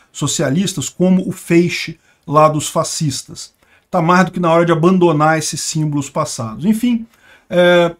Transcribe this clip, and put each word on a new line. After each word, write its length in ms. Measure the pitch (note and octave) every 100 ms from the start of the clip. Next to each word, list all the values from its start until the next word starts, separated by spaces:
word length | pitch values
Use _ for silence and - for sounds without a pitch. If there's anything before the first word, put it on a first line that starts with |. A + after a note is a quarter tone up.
| _
socialistas 800 | - C#3+ - C#3+ E3 G3 - -
como 360 | - F3+ F#3 -
o 60 |
feixe 680 | - - E3+ F3 - - D#3+ _ _ -
lá 220 | D3 D#3
dos 180 | D#3 -
fascistas. 840 | C3 B2 - D#3 B2 - A2+ - _ _ _ _
Tá 100 | F3+
mais 240 | D#3+ F3+ F3+
do 60 |
que 80 | F3+
na 120 | F3
hora 140 | E3 E3+
de 60 |
abandonar 680 | D#3+ E3+ F#3+ F3 D3+ D#3 D#3+
esses 240 | D3+ D#3+
símbolos 480 | - D#3 D3+ D3 C#3
passados. 560 | E3 D3 - A2+ A2 F3+
Enfim, 400 | A3 B3 A#3 A3+ _ _ _ -
é, 480 | F3+ F3+ F3 E3+ -